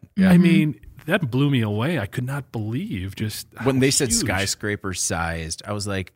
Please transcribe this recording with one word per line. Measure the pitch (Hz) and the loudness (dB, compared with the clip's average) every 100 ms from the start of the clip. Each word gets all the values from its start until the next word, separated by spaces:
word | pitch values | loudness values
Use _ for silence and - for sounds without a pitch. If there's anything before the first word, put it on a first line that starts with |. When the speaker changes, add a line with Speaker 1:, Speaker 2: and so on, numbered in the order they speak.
| - - | -8 2
Speaker 1:
Yeah. | 190 | 6
Speaker 2:
I | |
Speaker 3:
Mm-hmm. | 180 | 8
Speaker 2:
mean, | 170 185 151 123 - - - | 6 4 2 -2 -12 -12 -2
that | 208 131 | -2 0
blew | 127 143 | 0 2
me | 131 | 2
away. | 107 104 135 165 | 0 0 -2 -2
I | |
could | 101 - 123 | -4 -6 -6
not | 143 - | -6 -8
believe | 117 107 123 214 101 95 - | -6 -4 -6 -6 -6 -6 -6
just | 107 - - - | -6 -8 -14 -4
Speaker 1:
When | 123 131 | 0 2
Speaker 2:
how | |
Speaker 1:
they | 135 | 2
said | - 123 | 2 0
Speaker 2:
huge. | 117 | 0
Speaker 1:
skyscraper | 113 95 98 - 104 104 98 | 0 -2 -2 -4 -4 -4 -4
sized, | 90 - 87 82 82 80 - | -4 -4 -2 -4 -6 -8 -10
I | - | -8
was | 104 101 | -8 -4
like, | 95 92 | -6 -8